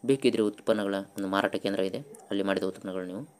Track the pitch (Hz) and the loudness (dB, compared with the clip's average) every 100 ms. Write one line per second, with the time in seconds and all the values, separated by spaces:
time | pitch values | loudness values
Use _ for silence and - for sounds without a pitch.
0 | 120 135 127 117 107 - - 107 98 98 | 2 4 4 4 0 0 0 2 2 -2
1 | 98 - 95 98 101 95 98 101 95 117 | -4 -6 0 2 2 0 -2 0 -2 -4
2 | 143 - - 98 98 95 95 - 101 95 | -10 -18 -6 -2 0 0 -2 -6 -8 -8
3 | 92 95 151 | -8 -10 -12